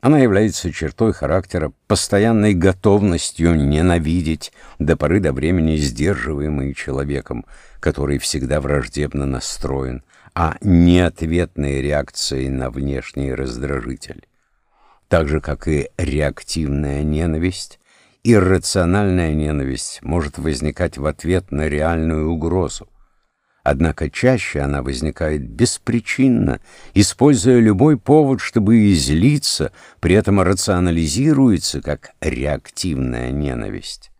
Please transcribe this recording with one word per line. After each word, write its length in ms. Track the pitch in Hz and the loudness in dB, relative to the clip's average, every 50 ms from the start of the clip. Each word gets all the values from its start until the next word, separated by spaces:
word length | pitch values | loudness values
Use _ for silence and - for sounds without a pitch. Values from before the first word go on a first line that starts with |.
| - | 2
Она 140 | 127 151 151 | 4 4 4
является 520 | 135 117 98 98 107 107 87 - - 87 | 4 4 4 4 2 0 -2 -4 -6 -6
чертой 420 | 76 - - 76 - - 110 113 95 | -6 -4 -6 -6 -2 0 0 0 0
характера, 600 | - - 69 80 95 90 - - 90 78 71 - _ _ _ | -2 -2 -2 -2 -2 -2 -2 -4 -4 -4 -4 -8 _ _ _
постоянной 640 | 107 - - - - 98 104 113 117 110 104 107 104 | -2 -2 0 0 2 2 4 4 4 4 4 4 4
готовностью 1000 | 87 82 95 92 - - 110 98 104 98 104 87 80 - - - - 82 85 85 | 4 4 2 2 2 2 4 4 4 4 2 0 0 -4 -6 -4 0 2 2 4
ненавидеть, 1000 | 78 71 69 73 76 85 90 85 85 80 76 82 90 82 78 80 76 - - _ _ - - - - | 4 2 2 2 2 2 2 2 2 0 0 -2 0 0 -2 -4 -4 -6 -16 _ _ -20 -20 -8 -6
до 180 | 73 73 82 | 0 0 0
поры 240 | - - 73 82 107 | 0 2 0 0 2
до 140 | 95 78 69 | 2 0 -2
времени 440 | 65 65 82 92 90 80 80 80 78 | 0 0 0 0 2 2 2 0 0
сдерживаемой 1000 | 73 69 58 - 69 90 101 - - - 78 71 73 76 76 71 67 69 67 | -2 -2 -2 -2 -2 -2 -2 -2 -4 -6 -6 -4 -4 -4 -4 -4 -4 -6 -6
человеком, 680 | - - - 67 65 71 71 71 69 67 - - 60 - _ - - - - - - | -8 -8 -6 -6 -6 -4 -4 -4 -6 -6 -8 -10 -10 -10 _ -18 -20 -20 -20 -20 -4
который 400 | - 80 76 - 71 69 71 69 | -4 -4 -2 -2 -2 -2 -2 -4
всегда 420 | - - - 67 65 64 71 76 | -4 -4 -6 -4 -4 -2 -2 -2
враждебно 640 | 67 69 73 71 64 - - 73 73 73 - 71 69 | -2 -2 -2 -2 -2 -4 -6 -6 -6 -4 -4 -4 -4
настроен, 800 | 69 65 64 - - - - - 64 67 67 65 64 64 60 - _ _ _ _ - _ | -2 -4 -4 -6 -8 -10 -8 -6 -4 -4 -4 -4 -6 -8 -10 -14 _ _ _ _ -14 _
а 220 | - 85 80 - - | -2 -2 -2 -2 -2
не 380 | - 98 90 85 87 87 87 90 | 0 4 6 6 6 6 6 6
ответной 840 | 90 85 - - 85 80 80 87 87 - _ - 73 71 69 67 | 4 2 0 -4 -6 -2 -2 -2 -2 -2 _ -6 -4 -4 -2 -4
реакцией 680 | 65 71 73 73 71 67 - - - - 71 67 65 67 | -2 -2 -2 -2 -4 -4 -8 -8 -6 -6 -4 -4 -4 -4
на 200 | 67 65 65 65 | -4 -4 -6 -6
внешний 640 | 65 67 69 69 69 65 64 - - 69 69 67 65 | -6 -6 -6 -4 -4 -6 -8 -10 -8 -6 -6 -6 -4
раздражитель. 960 | 62 67 65 60 60 65 69 69 67 - - 65 67 - - - 50 _ _ _ _ _ _ _ _ _ _ _ _ _ _ _ _ _ _ | -6 -6 -8 -6 -8 -6 -6 -6 -6 -6 -8 -10 -12 -12 -18 -18 -18 _ _ _ _ _ _ _ _ _ _ _ _ _ _ _ _ _ _
Так 200 | - 87 80 71 | 0 2 2 2
же, 140 | 76 78 | -2 -4
как 260 | - - 76 - - - | -4 -4 -8 -6 -4 -2
и 220 | 78 71 67 - _ - | -2 -2 -2 -4 _ -6
реактивная 1040 | - 69 67 73 76 71 - - - - - 82 80 71 69 71 76 69 71 71 | -6 -4 -2 -2 -2 -2 -4 -6 -12 -8 -6 -4 -4 -2 -2 -2 -2 -4 -4 -4
ненависть, 760 | 76 78 76 76 85 85 78 78 82 92 95 - - - - _ _ _ _ _ _ _ _ _ _ | -2 -2 -2 0 -2 -2 -2 -2 -2 -4 -4 -6 -12 -16 -18 _ _ _ _ _ _ _ _ _ _
иррациональная 1120 | 120 117 104 92 92 95 90 - - - 98 90 85 90 101 104 98 92 92 85 80 76 | 4 6 6 6 4 2 2 0 -2 -2 0 2 2 2 2 2 2 0 0 0 0 0
ненависть 680 | 78 76 76 76 73 67 67 65 64 - - - - - | -2 -2 -2 -2 -4 -4 -4 -6 -8 -8 -12 -14 -12 -6
может 340 | - 78 85 78 71 - - | -4 -2 -2 -2 -4 -6 -6
возникать 640 | 76 78 73 62 71 73 - - 90 82 - - | -4 -4 -4 -2 -4 -4 -2 -2 -4 -4 -4 -4
в 80 | 69 76 | -6 -6
ответ 440 | 76 _ - 80 92 92 92 - | -6 _ -2 -2 -2 -2 -2 -4
на 160 | - 71 78 78 | -4 -4 -2 -2
реальную 600 | 71 73 76 82 85 82 80 80 80 78 78 78 | -2 -2 -2 0 0 0 0 0 -2 -2 -2 -2
угрозу. 580 | 85 80 76 82 87 95 87 71 - - - _ _ _ _ _ _ _ _ _ _ _ _ _ _ _ _ | -2 -2 -2 -2 0 0 -2 -2 -6 -10 -16 _ _ _ _ _ _ _ _ _ _ _ _ _ _ _ _
Однако 460 | 65 71 67 85 80 73 - 82 76 | -2 0 2 2 0 0 -2 -6 -6
чаще 480 | - - - 123 131 113 - - - 73 | -6 0 2 2 2 2 -2 -4 -4 -4
она 240 | 69 69 69 69 67 | -4 -2 -2 -4 -4
возникает 580 | 65 67 62 65 76 71 - - 78 76 73 67 58 | -4 -6 -4 -4 -6 -4 -4 -4 -2 -2 -4 -6 -8
беспричинно, 1120 | 55 - 117 123 - - _ - 113 120 110 - - - 131 135 123 113 98 - 60 - - _ - - - - - | -2 0 0 0 0 -4 _ -4 -4 -4 -2 -4 -2 2 2 4 4 2 2 0 -2 -4 -8 _ -20 -20 -20 -4 2
используя 680 | 98 101 - - _ 123 147 143 117 - 131 127 123 | 2 2 2 2 _ 4 4 4 4 4 4 6 6
любой 380 | 117 110 104 92 123 156 151 117 | 6 4 4 6 4 4 4 2
повод, 420 | _ - 143 156 151 139 135 - | _ 4 4 4 4 4 0 -2
чтобы 540 | - - - 120 104 98 113 117 107 101 98 | -4 -2 -2 0 2 4 6 6 6 6 4
излиться, 800 | 80 69 64 73 80 92 147 147 143 - - - - - 64 _ - - - _ _ | 4 2 2 2 4 4 4 2 2 -2 -4 -4 -4 -4 -6 _ -12 -20 -20 _ _
при 140 | - - 185 | 0 4 4
этом 260 | 202 - - 101 101 | 4 4 4 2 2
рационализируется 1400 | 92 92 101 98 - - 98 90 90 90 85 82 82 76 71 98 135 156 151 135 135 123 104 82 - - - 73 | 4 2 0 0 0 -2 0 0 2 0 0 0 0 -2 -2 0 2 2 4 4 4 4 4 2 0 -4 -6 -6
как 300 | - - 73 67 _ - _ _ | -6 -6 -6 -6 _ -20 _ _
реактивная 1080 | - - 62 60 65 73 73 - _ - _ - - 92 76 65 65 64 60 58 62 62 | -6 -4 -4 -2 -2 -4 -4 -4 _ -12 _ -6 -4 -4 -2 -2 -2 -2 -4 -4 -6 -4
ненависть. 800 | 65 71 73 71 64 60 55 50 50 50 - - - - _ - _ _ | -4 -4 -4 -4 -4 -6 -8 -8 -10 -10 -12 -14 -16 -16 _ -20 _ _